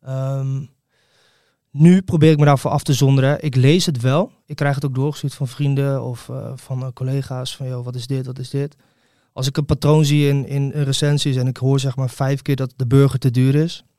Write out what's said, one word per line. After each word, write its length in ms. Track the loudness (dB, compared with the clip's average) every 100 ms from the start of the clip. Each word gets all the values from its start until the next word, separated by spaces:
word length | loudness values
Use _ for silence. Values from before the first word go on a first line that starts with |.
Ehm, 640 | -8 -6 -4 -4 -4 -6 -8 _ _ _ _ _ _ _ _ _ _
nu 300 | 4 6 6
probeer 300 | 4 4 4
ik 60 | 6
me 80 | 4
daarvoor 260 | 4 2
af 120 | -2
te 100 | 0
zonderen. 500 | 2 4 4 2 0
Ik 120 | -2 2
lees 300 | 4 4 2
het 160 | -2
wel. 300 | 0 0 -2 _ _
Ik 100 | -4
krijg 200 | -2 -2
het 100 | -4
ook 100 | -4
doorgestuurd 380 | -4 -4 -8
van 140 | -6 -8
vrienden 560 | -4 -2 0 0 -2
of, 260 | -6 -10 -12
eh, 220 | -12 -12 -14
van, 260 | -12 -10
eh, 60 | -10
collega's. 600 | -8 -6 -4 -6 -8 -10 -10
Van, 120 | -10
"Yo, 160 | -8
wat 120 | -10 -10
is 120 | -6
dit? 180 | -6 -6
Wat 140 | -10
is 100 | -8
dit?" 260 | -6 -8 _ _ _ _ _ _
Als 140 | -6 -4
ik 100 | -4
een 80 | -2
patroon 400 | 0 2 4 4
zie 220 | 2 2
in, 200 | 0 -2
in 220 | -4 -4
recensies 640 | -2 -2 0 0 0 0 -2
en 120 | -2
ik 100 | -2
hoor, 220 | 0 0
zeg 160 | 0 -4
maar, 140 | -4
vijf 320 | -2 -4 -2
keer 140 | -2 -4
dat 180 | -4 _
de 120 | 2
burger 320 | 4 4 2
te 120 | 0
duur 240 | 2 2 2
is 280 | 0 -4 _